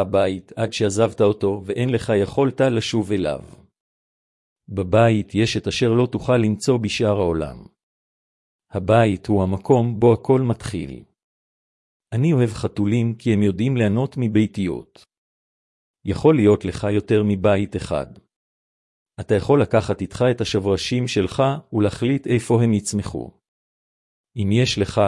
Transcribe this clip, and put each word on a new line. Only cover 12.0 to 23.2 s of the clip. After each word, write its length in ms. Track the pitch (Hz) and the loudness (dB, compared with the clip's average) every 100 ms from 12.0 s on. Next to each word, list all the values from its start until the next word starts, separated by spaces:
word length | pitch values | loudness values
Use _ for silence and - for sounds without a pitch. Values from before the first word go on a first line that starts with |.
| _ | _
אני 200 | 113 156 | -2 2
אוהב 180 | 143 117 | 2 2
חתולים 640 | 110 110 - 101 120 117 | 0 -6 -2 0 0 0
כי 180 | 113 123 | -2 0
הם 100 | 104 | 2
יודעים 340 | 104 92 123 123 | 2 0 -2 0
ליהנות 380 | 107 110 135 - | 0 0 -2 -4
מביתיות. 880 | 117 107 107 - 90 62 - _ _ _ _ _ _ _ _ _ _ _ | 0 0 0 -2 -6 -6 -12 _ _ _ _ _ _ _ _ _ _ _
יכול 320 | - 92 147 156 | -8 2 4 6
להיות 280 | 104 104 | 4 4
לך 220 | 92 - 104 | 0 -6 -2
יותר 300 | 104 - 107 104 | -2 0 0 0
מבית 500 | 98 101 98 101 87 | 0 2 0 -2 -6
אחד. 300 | - 73 71 - _ _ _ _ _ _ _ _ _ - | -6 -6 -6 -14 _ _ _ _ _ _ _ _ _ -12
אתה 140 | 101 | -2
יכול 280 | 104 - 143 | -2 2 2
לקחת 380 | 107 113 95 98 | 2 0 0 -4
איתך 240 | 92 - 127 | -6 -2 0
את 100 | 123 | 0
השברשים 680 | 107 107 98 95 - 123 127 | -2 -2 0 -2 -2 -4 -2
שלך 340 | 107 92 - 135 143 - | -2 -2 0 -2 -2 -6
ולהחליט 540 | 113 104 - 120 139 - | -2 -2 -2 -2 -2 -2
איפה 360 | 120 - 117 | -2 0 2
הם 100 | 117 | 2
יצמחו. 580 | 107 - 104 - - | 0 -2 -6 -6 -10